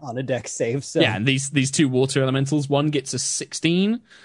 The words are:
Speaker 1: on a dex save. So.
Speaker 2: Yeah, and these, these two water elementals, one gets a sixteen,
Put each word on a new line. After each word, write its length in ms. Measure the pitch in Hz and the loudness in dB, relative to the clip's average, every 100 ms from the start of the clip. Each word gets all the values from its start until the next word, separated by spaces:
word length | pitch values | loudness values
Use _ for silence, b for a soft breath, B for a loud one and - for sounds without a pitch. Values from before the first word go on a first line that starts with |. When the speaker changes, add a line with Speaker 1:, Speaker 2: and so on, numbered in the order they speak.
Speaker 1:
on 160 | 143 120 | -10 -6
a 60 | |
dex 280 | 123 123 - | -4 -4 -4
save. 320 | - 117 135 | -4 -2 -2
So. 160 | - 165 | -2 2
Speaker 2:
Yeah, 160 | 131 95 | 2 2
and 100 | 127 | 0
these, 260 | 131 135 | 0 0
these 200 | 143 131 | 0 0
two 160 | - 143 | 2 2
water 340 | 127 135 143 | 2 2 2
elementals, 460 | 131 135 135 151 139 | 2 0 0 0 2
one 220 | 139 151 | 0 2
gets 240 | 147 - | 0 -4
a 60 | 123 | -6
sixteen, 840 | - - 147 - 160 175 202 233 - b | -4 -6 -8 -2 0 2 2 0 -6 b